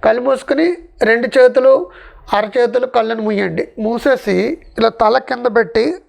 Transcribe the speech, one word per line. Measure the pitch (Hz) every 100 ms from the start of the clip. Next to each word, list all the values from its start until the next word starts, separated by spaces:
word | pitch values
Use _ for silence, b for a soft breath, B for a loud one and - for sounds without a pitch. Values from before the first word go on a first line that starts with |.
కళ్ళు | 220 226
మూసుకుని | 254 262 - 285 339 349 - -
రెండు | 214 233 240 269
చేతులు, | 247 262 254 269 349 B B B -
అరచేతులు | 202 214 247 240 240 254
కళ్ళను | 247 220 226
మూయండి. | 214 208 190 165 - -
మూసేసి | 214 240 294 254 - 185 220 330 - -
ఇలా | 226
తల | 226 220 247
కింద | - 240 247 220
పెట్టి | 226 226 254 370